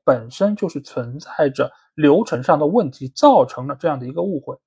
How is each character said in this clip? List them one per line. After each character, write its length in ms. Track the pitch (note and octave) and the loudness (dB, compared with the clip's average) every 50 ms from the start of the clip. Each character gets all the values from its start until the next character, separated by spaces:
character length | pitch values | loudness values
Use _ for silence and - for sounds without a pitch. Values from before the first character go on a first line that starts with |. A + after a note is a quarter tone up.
| - | 0
本 260 | - C3 A#2+ A2+ A#2 | 0 0 0 0 -10
身 240 | - - F#3+ G#3 G#3 | -6 -2 -2 -2 -2
就 140 | - G#3 E3+ | -2 -6 -6
是 120 | - C#3+ | -6 -8
存 380 | - - - C3+ A#2+ A#2 B2+ D3 | -12 -10 -10 -10 -8 -10 -12 -16
在 320 | - - - - D#3 C#3 | -16 -8 -2 0 0 0
着 200 | C3+ - B2+ - _ _ _ _ _ | 0 -2 -4 -6 _ _ _ _ _
流 260 | - D3+ C#3+ D3 F#3+ | 2 4 4 4 4
程 180 | A#3 - - - | 2 0 -4 -2
上 140 | B2 - E3 | 0 0 2
的 80 | D3 D3+ | 2 2
问 240 | D3 F#3+ B3 G3 C3+ | 0 0 0 0 -2
题， 160 | - - C3+ C3 | -4 -10 -14 -12
造 360 | - - - D4 C4 F#3 B2+ | -2 4 4 6 6 6 4
成 220 | - - C3 B2+ | 2 -2 -10 -10
了 80 | C#3+ C#3+ | -10 -8
这 140 | C3+ - E3 | -4 -4 -4
样 100 | D3 B2+ | -4 -4
的 80 | B2 | -8
一 60 | B2 | -10
个 100 | C#3 E3+ | -6 -6
误 160 | F3 G3+ F#3 C3+ | -4 -4 -4 -6
会。 180 | - - B2+ - _ | -8 -12 -16 -16 _